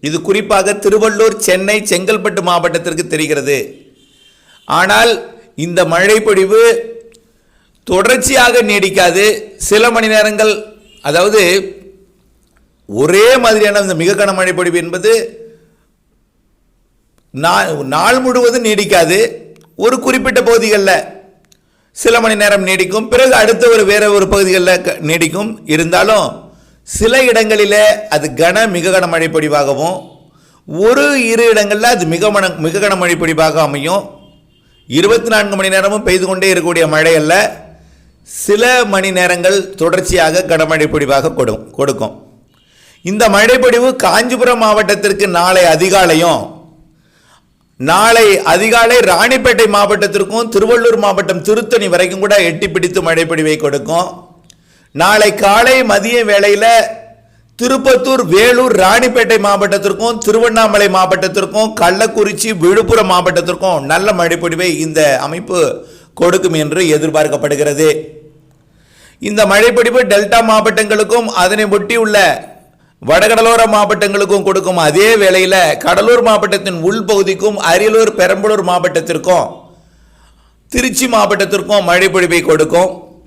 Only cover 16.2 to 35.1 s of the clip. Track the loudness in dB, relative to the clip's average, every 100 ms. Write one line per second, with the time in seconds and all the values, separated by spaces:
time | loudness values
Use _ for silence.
16.2 | _ _ _ _ _ _ _ _ _ _
17.2 | _ -4 -2 0 -2 -4 -4 -2 0 0
18.2 | 0 2 2 0 -2 -2 0 2 2 2
19.2 | -2 -4 -20 -20 _ -4 -2 0 -2 -2
20.2 | -2 0 2 2 2 0 2 0 -2 -16
21.2 | -20 _ _ _ _ _ _ -6 -2 0
22.2 | 0 0 0 0 -2 -4 -4 -6 -2 2
23.2 | 2 4 2 2 4 4 2 2 2 2
24.2 | 0 0 0 0 2 0 -2 -6 -4 -2
25.2 | -2 -4 -8 -10 -4 -2 0 0 2 2
26.2 | 0 -8 -20 _ _ _ -14 -4 0 2
27.2 | 2 2 0 0 2 4 4 2 -2 -4
28.2 | -4 -2 0 2 -2 -2 0 0 0 -2
29.2 | -2 -2 -2 -2 -2 -2 -4 -6 -12 -20
30.2 | _ _ _ _ -12 -2 2 2 2 0
31.2 | -2 2 2 2 0 0 0 0 -2 -2
32.2 | 0 0 -2 -4 -4 -2 -2 -2 -2 -2
33.2 | -2 0 0 0 -2 -4 -4 -6 -6 -20
34.2 | -20 _ _ _ _ _ _ -2 0